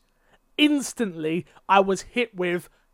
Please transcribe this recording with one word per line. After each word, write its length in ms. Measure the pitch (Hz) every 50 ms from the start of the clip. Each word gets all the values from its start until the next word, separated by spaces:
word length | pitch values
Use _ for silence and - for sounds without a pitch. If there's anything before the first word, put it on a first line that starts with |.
| _ _ _ _ _ _ _ _ _ _ _ -
instantly, 880 | 302 294 294 285 240 - - - 233 190 165 165 156 156 160 180 - - - - _ -
I 100 | 185 196
was 200 | 190 196 190 185
hit 340 | - - - 240 240 226 -
with 340 | 180 180 175 175 180 - - _ _ _ _